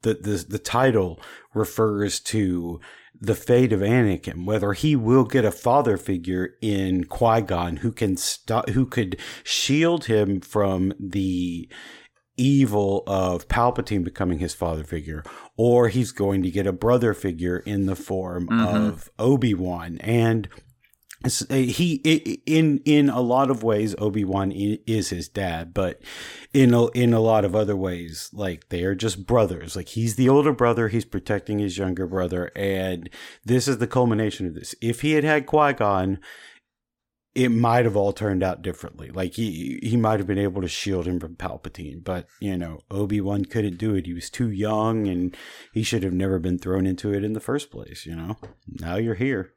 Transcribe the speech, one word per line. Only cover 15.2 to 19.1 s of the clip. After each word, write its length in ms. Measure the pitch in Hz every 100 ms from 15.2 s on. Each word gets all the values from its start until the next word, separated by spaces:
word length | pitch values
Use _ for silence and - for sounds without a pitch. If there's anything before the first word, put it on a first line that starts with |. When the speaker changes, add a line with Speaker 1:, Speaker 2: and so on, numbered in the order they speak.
| - - - -
Speaker 1:
or 320 | 117 123 120
he's 240 | 120 120
going 300 | - 101 98
to 80 | 92
get 160 | 87 98
a 60 |
brother 420 | 90 110 123 117
figure 440 | 101 98 82 87 90
in 260 | - 101 95
the 100 | 92
form 500 | - 95 92 90 85
Speaker 2:
Mm-hmm. 280 | 113 110 107
Speaker 1:
of 320 | 107 80 -